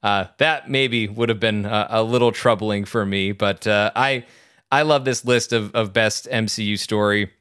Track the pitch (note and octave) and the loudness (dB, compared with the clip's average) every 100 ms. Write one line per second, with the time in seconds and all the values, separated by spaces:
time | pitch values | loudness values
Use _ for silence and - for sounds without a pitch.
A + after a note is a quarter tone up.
0 | G#2+ G2+ F2+ _ D3+ D3+ - C3+ C3 A#2 | 0 -2 -2 _ 0 0 -2 -2 0 0
1 | G#2 A2 A#2 A2 A2+ G#2 G#2 G#2+ G#2 A2 | -2 -2 -2 2 0 0 0 -2 0 0
2 | A2+ B2 A#2+ A2+ B2 G#2+ G#2+ G2+ G2 A#2 | 0 2 2 2 2 2 0 -4 -2 -4
3 | G2+ G2 G2 G2+ G2+ F#2 A2 G#2 G#2 - | -2 -2 -2 -2 -2 -2 0 2 2 0
4 | C3+ C3 A#2+ - _ _ _ C3+ D3+ C#3+ | 0 -2 -6 -20 _ _ _ 0 4 2
5 | C3 A#2+ A#2+ B2 - A#2+ G#2 A#2 G#2+ G#2+ | 2 -2 0 0 2 -2 -2 -2 0 2
6 | A2 - - B2+ A2 - G#2 G#2 - G#2+ | 0 -2 -4 -2 -2 -4 -2 -4 -2 0
7 | G#2 G2+ G2 _ | 2 2 -2 _